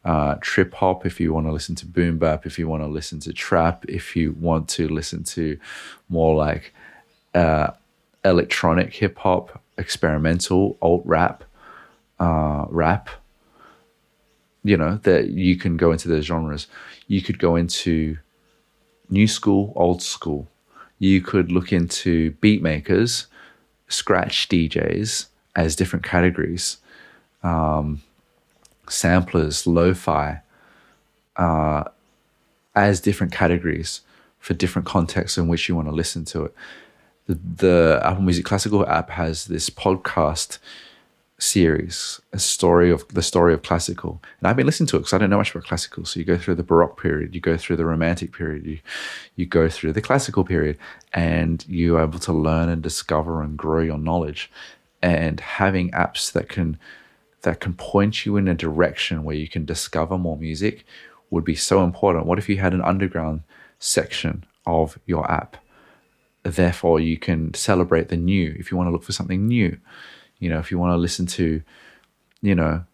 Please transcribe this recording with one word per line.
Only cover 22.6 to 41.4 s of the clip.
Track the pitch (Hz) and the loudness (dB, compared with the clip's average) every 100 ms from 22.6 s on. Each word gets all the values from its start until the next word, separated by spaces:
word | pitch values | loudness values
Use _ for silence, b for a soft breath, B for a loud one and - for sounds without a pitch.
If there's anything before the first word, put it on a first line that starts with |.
makers, | 80 76 73 95 117 - - b b b b _ _ | 2 -2 0 2 2 -2 -8 b b b b _ _
scratch | - - 92 98 - - | -8 0 0 2 -4 0
D | 90 80 | 0 2
Js | - 76 85 113 - - _ _ | -2 -2 -2 -4 -6 -8 _ _
as | - 82 80 | -2 -2 0
different | 92 - | -2 -2
categories, | - 87 90 87 80 87 - - b b b b b _ | -2 2 2 0 -4 -4 -6 -8 b b b b b _
um, | 90 82 78 76 76 73 _ _ _ _ _ _ _ _ - | -2 0 2 0 -2 -6 _ _ _ _ _ _ _ _ -10
samplers, | - 90 90 90 87 76 73 | -2 2 2 4 0 0 -2
lo-fi, | - 85 87 92 - 76 73 80 _ b b b b b b _ _ - | 2 4 4 2 0 0 -2 -8 _ b b b b b b _ _ 0
uh, | 85 80 78 76 - _ _ _ _ _ _ _ _ | 2 2 2 0 -4 _ _ _ _ _ _ _ _
as | 104 101 92 | 2 2 2
different | - 98 87 | 0 0 -4
categories | - 87 85 85 78 82 - b b b b | 0 2 2 -2 -4 -6 -10 b b b b
for | - | -6
different | 82 87 - - | -2 0 -2 -2
contexts | 95 82 92 - - | -2 0 -2 -2 -2
in | 85 | 0
which | 85 - | 0 0
you | 85 | -2
wanna | 76 | -2
listen | 80 80 85 | -4 -4 -6
to | 78 82 76 | -8 -6 -8
it. | B B B B B B B - | B B B B B B B -6
The, | 80 87 85 | -6 -6 2
the | 95 87 82 76 | 4 6 6 4
Apple | - 92 | 2 2
Music | 92 85 | 2 2
Classical | - 98 104 104 - | 0 -2 2 2 2
app | 80 - | 0 -2
has | - 82 78 | -4 -4 -4
this | - 82 - | -6 -6 -6
podcast | - 98 95 - - 78 78 - - B B B B B B _ | -2 0 0 -2 0 0 0 -8 -10 B B B B B B _
series, | _ | _